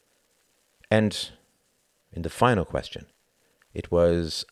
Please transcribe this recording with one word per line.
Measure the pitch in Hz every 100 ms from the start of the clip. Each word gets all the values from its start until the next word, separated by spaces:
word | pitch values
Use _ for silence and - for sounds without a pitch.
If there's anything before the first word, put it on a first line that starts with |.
| _ _ _ _ _ _ _ _ _
And | 107 107 - - - _ _ _ _ _ _ _
in | -
the | 80
final | - 120 107
question, | 78 65 - - - _ _ _ _ _ _
it | 87 -
was | 87 85 85 80 - -